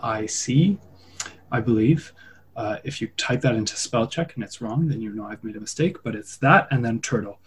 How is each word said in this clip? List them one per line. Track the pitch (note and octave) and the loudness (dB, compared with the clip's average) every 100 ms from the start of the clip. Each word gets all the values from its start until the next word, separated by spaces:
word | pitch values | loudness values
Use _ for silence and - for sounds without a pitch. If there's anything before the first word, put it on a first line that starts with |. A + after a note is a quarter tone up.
I | A#2 A2 | -4 -4
C, | G#2+ - - C3 F#3 G3 - - - - - - - | -4 -4 0 4 4 2 -6 -20 -18 -14 -14 -16 -6
I | A#2+ | -2
believe. | A2 A2 A2+ D#3+ - - - - - - | 2 4 4 2 -2 -18 -20 -20 -16 -8
Uh, | G#2+ G#2+ | -6 -6
if | - - | -8 -8
you | A2+ - | -8 -6
type | - A#2+ | -2 0
that | C3 | 2
into | A2+ G#2+ - | 2 0 -4
spell | - A#2+ A2+ | -2 -2 0
check | - E3 | -2 -4
and | - | -6
it's | G#2 - | -10 -8
wrong, | A#2 B2 D#3+ | -4 0 0
then | A2 | 0
you | A2 | -4
know | G#2+ | -8
I've | G#2+ A2 | -10 -10
made | A2 G#2+ | -12 -10
a | |
mistake, | G#2+ - E3+ - | -8 -2 -2 -2
but | A#2 | -6
it's | G#2+ - - | -8 -10 2
that | C3+ F#3 - | 6 6 6
and | C3+ | 0
then | A#2 A2+ | 0 -2
turtle. | - A2+ G2+ - | -2 -2 -2 -10